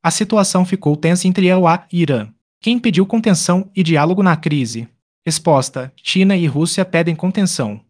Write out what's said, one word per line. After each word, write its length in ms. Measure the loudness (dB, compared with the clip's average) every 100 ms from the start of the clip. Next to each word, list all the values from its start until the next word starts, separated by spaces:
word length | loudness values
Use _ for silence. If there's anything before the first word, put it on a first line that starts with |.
A 80 | -2
situação 540 | -2 0 0 2 0
ficou 320 | 0 0 -2 0
tensa 320 | 0 0 0
entre 180 | 2 2
E 80 |
U 140 | 4 2
A 160 | 0 -2
e 100 | -2
Irã. 240 | 0 -2 -4 _ _ _
Quem 160 | -2 0
pediu 300 | 0 0 0
contenção 640 | 0 2 0 2 -2 -2
e 100 | -2
diálogo 360 | 0 2 2 2
na 140 | 2 0
crise? 520 | -2 -2 -4 -8 -14 _ _ _
Resposta: 680 | -8 -4 2 0 0 -8 -12 _
China 340 | -4 2 2 2
e 100 | 0
Rússia 380 | 0 -2 -2
pedem 300 | -2 0 -2
contenção. 680 | -2 -4 -2 -2 -2 -6 -8